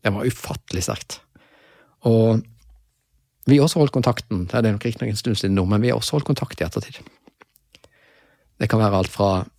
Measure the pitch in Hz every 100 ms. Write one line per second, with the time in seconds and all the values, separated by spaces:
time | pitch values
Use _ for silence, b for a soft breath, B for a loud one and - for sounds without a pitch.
0 | - 101 127 - - - _ - 87 -
1 | - - _ b b b b b b b
2 | - 113 113 113 - - _ - _ _
3 | _ _ _ _ - 143 147 - 147 131
4 | 120 120 - 101 90 120 113 101 120 113
5 | 123 104 - 101 98 98 92 104 120 120
6 | 110 151 139 147 135 - 82 - - -
7 | - _ _ _ - _ _ _ b b
8 | b b b b b _ 107 113 107 98
9 | 95 - 101 92 87